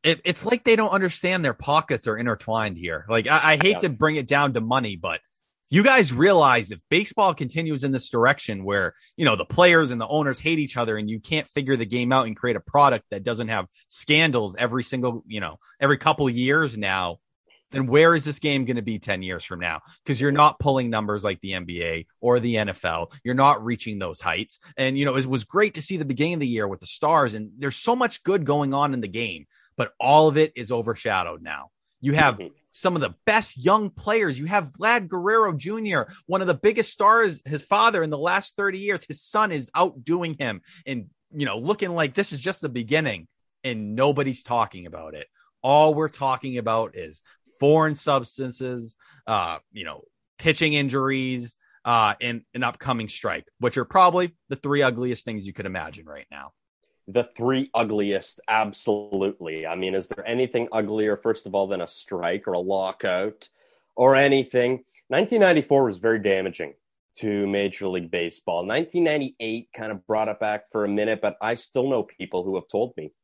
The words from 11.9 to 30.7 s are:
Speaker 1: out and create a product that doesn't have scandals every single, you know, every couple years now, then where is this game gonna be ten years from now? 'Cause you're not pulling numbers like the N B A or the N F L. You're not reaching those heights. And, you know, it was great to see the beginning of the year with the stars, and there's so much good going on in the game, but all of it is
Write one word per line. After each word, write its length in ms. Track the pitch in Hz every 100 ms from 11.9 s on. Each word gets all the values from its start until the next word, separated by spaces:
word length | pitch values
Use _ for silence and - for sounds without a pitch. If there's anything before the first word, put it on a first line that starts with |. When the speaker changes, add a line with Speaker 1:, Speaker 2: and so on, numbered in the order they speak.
| 120 123
Speaker 1:
out 160 | 131 113
and 80 | 107
create 180 | 123
a 60 | 101
product 440 | - 143 143 120 _
that 140 | 101
doesn't 240 | 98 113 113
have 180 | 107 92 _ _
scandals 640 | - - 151 160 123 101 98
every 280 | 120 123
single, 400 | 117 131 123 117 -
you 140 | 107
know, 180 | 85 78 _ _
every 180 | 139 147
couple 320 | 160 151 135
years 480 | 120 127 151 151 110
now, 400 | 101 95 90 85 _ _ _ _ _
then 160 | 139 131
where 260 | 143 165
is 100 | 165
this 140 | 147 143
game 260 | 151 139
gonna 180 | 123 120
be 180 | 101 107
ten 240 | - 95
years 200 | 92 87
from 140 | - 87
now? 220 | 87 80 - -
'Cause 160 | - 127
you're 100 | 143
not 300 | 143 147 -
pulling 280 | 147 131 120
numbers 360 | 113 104 104
like 160 | 101 90
the 140 | 95
N 100 | 92
B 180 | 87 87
A 240 | 85 82 80 _
or 180 | 120 123
the 200 | 117 113
N 100 | 104
F 160 | 90
L. 260 | 90 82 85 -
You're 100 | 117
not 300 | 127 139 123
reaching 340 | 113 113 113 104
those 220 | 92 80
heights. 400 | 90 82 - - - -
And, 200 | 131 135
you 80 |
know, 120 | 143 131
it 100 | 131
was 160 | 131
great 320 | 104 185 214
to 80 | -
see 140 | - 185
the 80 |
beginning 300 | 143 123 156
of 60 | 175
the 60 | 135
year 220 | 117 101
with 100 | 95
the 80 | 90
stars, 480 | - 151 160 127
and 160 | 107 107 107
there's 160 | 139
so 220 | - - 247
much 260 | 240 -
good 220 | - 196
going 280 | 143 147 139
on 220 | 139 143
in 60 | 127
the 80 | 104
game, 380 | 107 113 82 73 _ _ -
but 160 | 113 _
all 300 | 123 151 156
of 80 | 147
it 160 | 156
is 160 | - 110